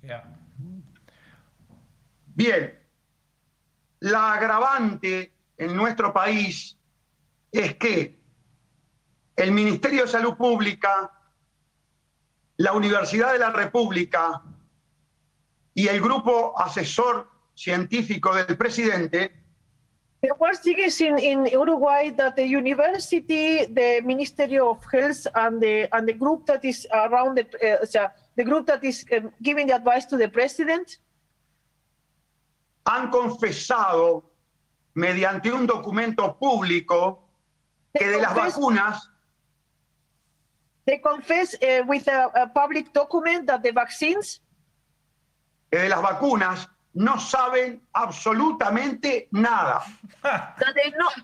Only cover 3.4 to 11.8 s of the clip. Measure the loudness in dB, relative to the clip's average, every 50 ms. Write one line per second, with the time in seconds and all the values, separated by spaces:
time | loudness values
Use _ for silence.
3.4 | _ _ _ _ _ _ _ _ _ _ _ _ -2 0 2 2 2 2 2 0
4.4 | 0 0 2 2 2 2 0 2 0 -2 -2 -4 -6 -4 -4 -4 -6 -10 _ _
5.4 | _ _ _ _ -8 -6 -2 0 0 -2 0 0 -2 0 2 0 0 2 0 0
6.4 | -2 -4 -6 -10 -12 -16 -20 _ _ _ _ _ _ _ _ _ _ _ _ _
7.4 | _ _ -4 -4 -4 -4 -6 -4 -4 -2 0 -2 -2 -4 -10 _ _ _ _ _
8.4 | _ _ _ _ _ _ _ _ _ _ _ _ _ _ _ _ _ _ _ -2
9.4 | 0 2 2 2 2 2 0 0 0 0 2 2 0 2 0 0 0 0 -2 0
10.4 | 2 2 2 2 0 -2 -4 -2 0 0 0 0 -2 -4 -10 _ _ _ _ _
11.4 | _ _ _ _ _ _ _ _